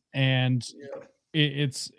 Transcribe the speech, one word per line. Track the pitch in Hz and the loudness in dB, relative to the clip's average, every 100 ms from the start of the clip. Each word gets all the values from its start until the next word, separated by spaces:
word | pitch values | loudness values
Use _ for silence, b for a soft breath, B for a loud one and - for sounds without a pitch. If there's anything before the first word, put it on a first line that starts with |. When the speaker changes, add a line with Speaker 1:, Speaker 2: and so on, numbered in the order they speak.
| _ | _
Speaker 1:
and | 135 135 131 127 123 - - | 0 2 2 2 0 -2 -12
Speaker 2:
Yeah. | 143 - - _ _ | -14 -14 -16 _ _
Speaker 1:
it, | 160 147 139 | 2 2 2
it's, | 143 - - | -2 -2 -12